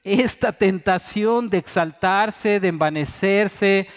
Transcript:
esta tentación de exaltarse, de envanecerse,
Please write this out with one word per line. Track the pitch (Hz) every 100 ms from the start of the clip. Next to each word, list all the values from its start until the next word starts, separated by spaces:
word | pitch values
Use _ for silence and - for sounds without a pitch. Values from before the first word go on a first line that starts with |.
esta | 190 208 247 - 233
tentación | - 190 185 196 185 - 208 214 233 233
de | 185
exaltarse, | - 185 165 - 185 196 214 - 214 208
de | 185
envanecerse, | 160 156 151 147 - 196 196 202 - 196 196 190